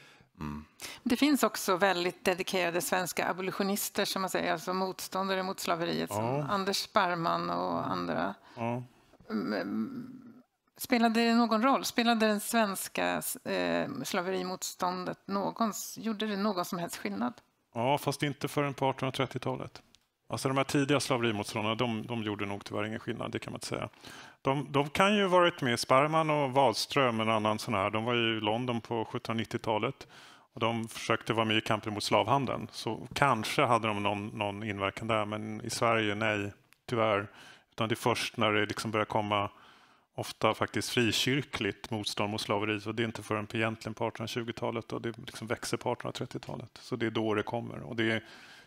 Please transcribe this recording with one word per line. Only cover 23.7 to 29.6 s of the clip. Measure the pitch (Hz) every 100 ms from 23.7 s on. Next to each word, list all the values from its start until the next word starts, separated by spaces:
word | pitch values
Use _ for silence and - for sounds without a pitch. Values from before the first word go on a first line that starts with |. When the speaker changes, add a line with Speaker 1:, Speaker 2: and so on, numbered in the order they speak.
| - - - - - - -
Speaker 3:
De, | 139 143 143
de | 139 147
kan | - 196 208
ju | 190
varit | 180 175 -
med, | 127 120
Sparman | - 131 151 160 156
och | 151 135
Wahlström, | 135 127 101 - 143 127 110
en | 110
annan | 110 107 107
sån | -
här, | 101 101
de | 107 117
var |
ju | 120 113 110
i |
London | 107 117 123 117
på | - 117 107
sjuttonhundranittiotalet. | 123 - 113 104 113